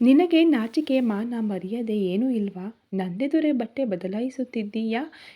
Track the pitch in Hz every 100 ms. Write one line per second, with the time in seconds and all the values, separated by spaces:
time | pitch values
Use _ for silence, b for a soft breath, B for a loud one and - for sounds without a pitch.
0 | 240 277 359 320 330 254 226 320 302 262
1 | 240 202 240 240 214 190 190 233 220 214
2 | 185 190 262 226 202 180 196 - _ 190
3 | 185 180 277 320 311 254 226 - 247 180
4 | 185 208 254 262 247 233 208 220 220 226
5 | 320 B B